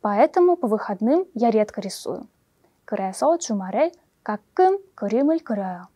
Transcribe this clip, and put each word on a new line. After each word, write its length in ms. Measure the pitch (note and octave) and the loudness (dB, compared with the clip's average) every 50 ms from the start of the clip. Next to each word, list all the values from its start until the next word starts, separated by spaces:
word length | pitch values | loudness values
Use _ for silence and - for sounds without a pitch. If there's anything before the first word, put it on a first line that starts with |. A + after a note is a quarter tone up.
Поэтому 540 | - G#3 G3+ G#3 C#4 - - F#4 F4 F4+ F4 | -2 -2 4 4 2 4 4 4 4 4 4
по 120 | F4 - | 2 0
выходным 600 | G#3+ G#3+ G#3+ - - G#3 F#3 G#3+ A#3 D4 F4 F#4+ - _ | -2 -2 -2 -2 -6 -6 -2 0 2 2 2 0 -4 _
я 160 | A3 A#3+ A#3 | 0 0 2
редко 300 | G#3+ G#3+ G#3 G#3 - - | 2 2 0 0 -4 -10
рисую. 460 | - F#3+ - - - - D3+ - - - _ _ _ _ _ _ _ _ _ _ _ | -10 -10 -12 -10 -10 -10 -10 -10 -10 -16 _ _ _ _ _ _ _ _ _ _ _
그래서 520 | - G#3+ G3 F#3+ F#3+ F#3 - - D4 E4+ | -8 -6 -4 -4 -6 -4 0 0 0 0
주말에 540 | E4 - - A3+ G3 F#3 F#3 G3 A#3 D4+ F4 E4+ _ _ _ _ _ _ | 0 -2 -4 -6 -6 -4 -4 0 0 0 0 -2 _ _ _ _ _ _
가끔 560 | - G#3+ G3+ _ _ _ - F#4 F#4+ G4 G4 - _ _ | -8 -8 -8 _ _ _ 4 4 4 4 0 -6 _ _
그림을 440 | - G#3 G3+ G#3 B3 C#4+ D4+ E4 D#4+ | -8 -4 -2 0 2 2 2 0 0
그려요. 480 | _ - A3+ G3+ G3 F#3 F3+ F3 F3+ - _ | _ -6 -6 -6 -6 -8 -10 -12 -16 -20 _